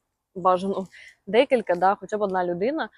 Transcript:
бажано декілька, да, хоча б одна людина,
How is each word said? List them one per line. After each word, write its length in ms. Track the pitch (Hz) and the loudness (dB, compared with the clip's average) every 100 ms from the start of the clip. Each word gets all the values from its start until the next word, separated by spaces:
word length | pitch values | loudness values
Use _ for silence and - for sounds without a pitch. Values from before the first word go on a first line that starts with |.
| _ _ _ 190 | _ _ _ -2
бажано 520 | 180 185 196 190 190 - - _ - | 2 2 0 -6 -8 -16 -20 _ 0
декілька, 480 | 208 277 247 - 175 | 2 4 2 0 0
да, 200 | 185 202 | 2 0
хоча 220 | 185 185 | -4 -4
б 40 | |
одна 240 | 208 185 180 | -2 -2 -2
людина, 440 | 175 214 311 220 | -2 -4 -4 -8